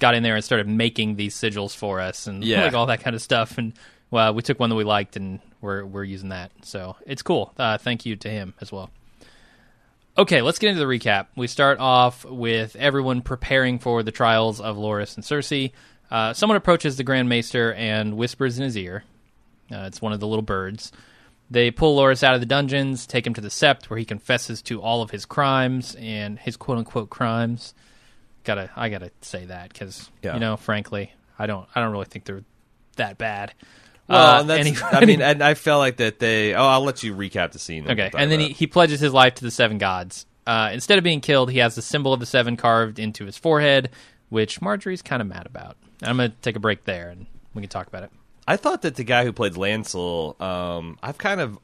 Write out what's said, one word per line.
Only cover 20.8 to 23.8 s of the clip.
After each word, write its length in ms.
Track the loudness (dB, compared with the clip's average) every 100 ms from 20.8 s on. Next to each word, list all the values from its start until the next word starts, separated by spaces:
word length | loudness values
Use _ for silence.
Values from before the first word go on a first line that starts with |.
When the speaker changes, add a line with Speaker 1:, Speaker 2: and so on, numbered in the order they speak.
| -14 -20 -20 _ _ _ -4
Speaker 1:
They 200 | 2 2
pull 280 | 4 2 6
Loras 240 | 4 6
out 120 | 4
of 60 | 4
the 60 | 2
dungeons, 600 | 0 0 -2 -2 -4 -4
take 200 | -4 -4
him 60 |
to 60 | -6
the 80 | -8
Sept, 380 | 2 2 2